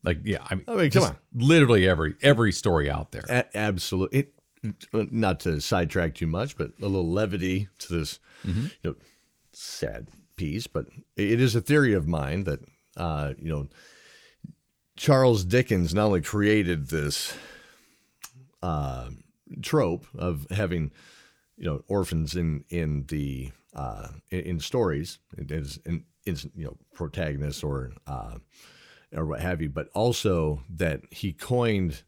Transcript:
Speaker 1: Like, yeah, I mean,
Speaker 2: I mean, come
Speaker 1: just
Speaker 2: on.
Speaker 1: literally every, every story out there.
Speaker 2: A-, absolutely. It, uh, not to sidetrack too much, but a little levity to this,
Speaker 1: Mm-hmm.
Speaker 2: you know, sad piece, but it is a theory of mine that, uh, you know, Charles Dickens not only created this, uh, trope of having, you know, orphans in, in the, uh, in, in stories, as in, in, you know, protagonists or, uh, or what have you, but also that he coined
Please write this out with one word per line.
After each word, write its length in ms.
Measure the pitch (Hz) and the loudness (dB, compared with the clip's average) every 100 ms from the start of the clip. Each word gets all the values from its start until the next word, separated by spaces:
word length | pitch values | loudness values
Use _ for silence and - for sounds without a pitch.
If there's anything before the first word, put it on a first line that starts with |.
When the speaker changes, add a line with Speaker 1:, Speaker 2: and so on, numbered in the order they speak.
Speaker 1:
Like, 140 | - 80 | -2 -4
yeah, 160 | 107 95 - | -2 -6 -4
I 60 | |
mean, 100 | 92 - | -8 -4
Speaker 2:
I 20 | 226 | 0
mean, 20 | 160 | 4
come 100 | 190 | 4
Speaker 1:
just 80 | 156 | 2
Speaker 2:
on. 60 | - _ | 0 _
Speaker 1:
literally 540 | 120 123 165 135 110 92 | 0 6 8 8 8 6
every, 260 | 85 78 - | 4 2 2
every 300 | 139 139 113 | 4 6 4
story 360 | 90 104 82 71 | 2 2 2 2
out 220 | 71 76 | -2 -6
there. 140 | - - | -10 -2
Speaker 2:
A-, 280 | 123 - 104 | -2 -2 -2
absolutely. 640 | 107 92 - 92 92 135 | -2 -2 -2 -2 0 0
It, 120 | 139 _ _ _ 110 - - | -2 _ _ _ -10 -10 -6
uh, 100 | 110 104 | -4 -2
not 300 | 110 107 85 | 0 0 0
to 200 | 92 78 | -2 -2
sidetrack 540 | - 98 85 95 85 | 0 0 0 0 -2
too 140 | - 82 | -2 -2
much, 280 | 82 131 - | -2 -4 -6
but 140 | 73 - | -8 -6
a 20 | 104 | -2
little 240 | 95 85 | 0 2
levity 560 | 92 107 95 92 95 101 _ | 0 0 0 0 0 -2 _
to 140 | - 85 | -6 -4
this, 220 | 76 - _ - - | -4 -8 _ -12 -4
Speaker 1:
Mm-hmm. 200 | 95 143 - | -4 -4 -6
Speaker 2:
you 60 | - | -8
know, 40 | - _ _ _ _ _ - | -8 _ _ _ _ _ -18
sad 500 | - - - 55 55 - _ - | -14 -8 -8 -8 -14 -20 _ -8
piece, 300 | 80 87 - | -6 -6 -6
but 200 | 78 62 - - - | -8 -8 -14 -16 -4
it 240 | 101 117 | 0 4
is 160 | 127 113 | 4 2
a 40 | |
theory 320 | - 147 135 | 4 4 6
of 120 | 101 76 | 4 2
mine 380 | 82 69 85 | -2 -2 -2
that, 160 | 95 69 - _ _ - | -2 -4 -8 _ _ -8
uh, 360 | 85 76 73 65 | -4 -2 -4 -6
you 100 | 80 | -6
know, 200 | 76 69 - - - - - - _ - - _ _ _ - | -4 -6 -12 -20 -20 -20 -20 -20 _ -20 -20 _ _ _ -4
Charles 480 | - 135 131 110 | 4 6 6 6
Dickens 500 | 90 117 131 98 85 | 4 2 4 2 4
not 100 | 90 107 | 4 4
only 140 | 95 | 2
created 680 | 76 104 104 107 90 82 67 | 0 2 4 4 4 0 -2
this, 460 | 80 73 - - - - - - _ _ _ _ _ - 131 127 _ | -2 -2 -2 -6 -10 -16 -20 -20 _ _ _ _ _ -20 -20 -20 _
uh, 460 | 90 78 69 64 62 - - _ _ - | -4 -2 -2 -6 -10 -14 -20 _ _ -12
trope 440 | - 156 101 87 - | 0 2 2 -2 -6
of 320 | - 90 78 71 | -4 -4 -4 -4
having, 400 | 95 98 87 73 - - - - _ _ _ | -2 0 0 -2 -6 -20 -20 -20 _ _ _
you 80 | |
know, 180 | 87 73 - | -4 -4 -2
orphans 480 | 101 92 82 78 87 | -2 0 0 -2 0
in, 280 | 82 76 - | 0 -2 -4
in 360 | 87 78 73 67 | -4 -2 -2 -4
the, 420 | 78 71 65 65 - _ | -4 -4 -6 -10 -14 _
uh, 340 | - 67 50 50 - _ | -10 -8 -8 -12 -16 _
in, 100 | 90 | -8
in 200 | 85 85 | -4 -6
stories, 580 | - 127 104 71 82 - _ - 67 | -4 0 0 0 -4 -12 _ -14 -8
as 280 | 78 69 - - | -6 -8 -10 -8
in, 180 | 82 - _ - | -8 -8 _ -8
in, 100 | 78 71 | -6 -8
you 100 | 95 73 | -10 -12
know, 100 | - _ | -12 _
protagonists 680 | - 80 82 80 69 73 69 | -10 -8 -4 -4 -2 -4 -4
or, 300 | 76 69 64 67 - | -4 -4 -6 -12 -12
uh, 300 | 65 53 58 - _ - - - - _ | -10 -10 -14 -18 _ -20 -20 -20 -20 _
or 100 | - | -6
what 160 | 78 67 | -6 -4
have 220 | 78 87 | -4 -2
you, 80 | 78 | -4
but 180 | 71 73 | -4 -6
also 680 | - 120 117 107 87 78 73 64 | 0 0 2 2 2 0 -2 -8
that 320 | 85 85 71 - | -4 -2 -2 -8
he 220 | - 101 | -8 -8
coined 680 | 80 - 123 120 104 90 76 | -6 -2 0 2 2 0 -4